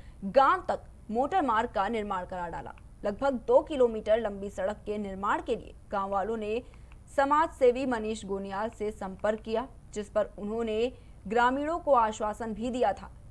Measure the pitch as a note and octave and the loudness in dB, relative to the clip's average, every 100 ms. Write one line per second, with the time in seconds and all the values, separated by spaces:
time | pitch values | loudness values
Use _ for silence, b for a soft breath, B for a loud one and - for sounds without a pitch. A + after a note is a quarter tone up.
0 | B B G3 B3+ C4+ - - G3+ - - | B B 2 6 8 6 0 -4 -6 -18
1 | - A3 C#4+ F#4+ C#4 A3 A#3 G#3+ G3 A#3 | -6 -2 0 2 2 2 0 0 0 -2
2 | G#3 F#3+ F3+ F#3 E3+ D#3+ - - - - | -2 -4 -6 -6 -8 -8 -12 -16 -20 -6
3 | G3+ G3+ C#4 B3 - C4 D#4 C#4+ A#3+ A3 | -4 0 0 0 4 6 6 2 2 2
4 | G#3 A3+ G#3+ G3+ G3+ G3 F#3+ G#3 - G#3 | 0 2 0 -6 -8 -4 -4 -4 -6 -6
5 | G3+ F#3+ G3+ D#4 F4 A3 - - - G3+ | -6 -4 -2 -2 -2 -6 -6 -18 -8 -4
6 | G3 G3 G3 A3+ G#3 A3+ - B B B | -2 -2 -2 -4 -4 -6 -8 B B B
7 | - - C#4 D4 E4 - B3+ A#3+ C4+ A3+ | -4 0 4 4 2 4 4 4 2 0
8 | G#3+ A3 F#3+ G3 G3 G3 A3 - G#3+ G#3+ | -2 -4 -4 -6 -4 -4 -4 -4 -6 -6
9 | F#3+ F#3+ G#3 G#3+ A3 A3 C4 - - G#3 | -8 -4 -2 -2 -2 -4 -4 -10 -12 -10
10 | G3+ G#3+ G3 - G#3 A3+ A3+ G#3+ B3 - | -4 -2 -2 -4 -6 -4 -2 0 -2 -4
11 | B B F#3+ A#3 B3 C4+ D4 F4 D#4+ B3+ | B B -2 2 4 2 -2 -2 4 4
12 | A3 A3 G#3+ G#3 A3+ G#3 B3 B3 G#3+ F#3+ | 4 0 -4 -4 -8 -6 -4 0 0 0
13 | G3 - - | -8 -18 -12